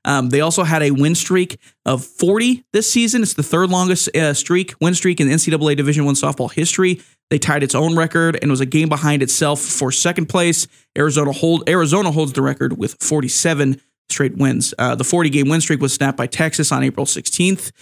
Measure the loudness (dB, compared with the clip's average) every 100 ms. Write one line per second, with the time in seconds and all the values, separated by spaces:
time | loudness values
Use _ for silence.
0 | -2 0 2 0 0 0 0 2 2 2
1 | 2 0 0 0 -2 -6 _ _ -4 -4
2 | -6 -2 0 2 2 -2 -2 -2 0 0
3 | 2 2 0 -2 0 0 2 2 2 0
4 | 0 0 0 0 0 0 -2 -2 0 2
5 | 0 2 2 2 0 0 0 0 0 2
6 | 0 0 -2 -2 -4 -2 -2 2 0 0
7 | -8 _ -4 -2 0 0 0 0 2 2
8 | 0 2 0 0 0 0 0 0 0 0
9 | 0 0 0 0 0 0 -4 -4 -2 0
10 | 0 0 -2 0 2 0 -4 _ _ -2
11 | 0 2 0 0 0 2 2 0 2 2
12 | 2 0 -2 0 -2 0 -2 -2 -6 -4
13 | -2 -2 0 0 0 2 0 -2 _ _
14 | -8 -4 -2 0 0 0 -2 -2 -2 -2
15 | 0 0 2 2 2 0 0 0 -2 0
16 | -2 -2 -4 -2 -2 -2 -2 0 -2 -2
17 | -4 -4 -4 0 0 -2 -6 -16